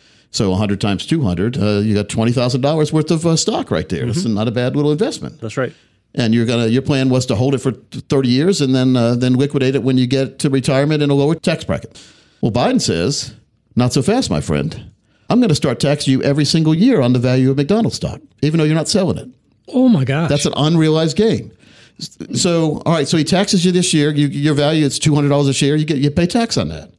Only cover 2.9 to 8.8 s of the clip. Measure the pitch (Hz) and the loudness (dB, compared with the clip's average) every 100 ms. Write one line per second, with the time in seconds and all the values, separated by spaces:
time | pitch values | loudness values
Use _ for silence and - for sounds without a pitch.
2.9 | 156 151 170 165 165 - 294 - 82 - | 0 0 -2 0 0 0 -4 -2 -4 -4
3.9 | 80 65 139 147 104 117 113 127 143 147 | -6 -4 -4 -2 -2 -2 -2 -2 0 0
4.9 | 151 262 - - - 113 139 123 - _ | 0 -2 -4 -12 -12 -10 -6 -6 -8 _
5.9 | _ _ - 117 117 113 117 113 123 131 | _ _ -2 0 2 2 0 0 0 0
6.9 | 135 135 127 127 107 131 135 131 110 _ | 0 2 0 0 -2 0 0 -2 -6 _
7.9 | 123 - 143 127 127 175 185 135 131 | -16 -2 0 2 2 2 0 0 2